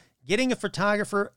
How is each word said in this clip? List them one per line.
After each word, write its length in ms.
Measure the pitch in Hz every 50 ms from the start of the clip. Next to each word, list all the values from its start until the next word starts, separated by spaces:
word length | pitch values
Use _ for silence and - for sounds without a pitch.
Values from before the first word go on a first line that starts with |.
| _ _ _ _ -
getting 240 | 131 175 233 262 254
a 60 | 226
photographer 760 | - - 196 - 156 196 208 208 208 214 - 208 202 202 - -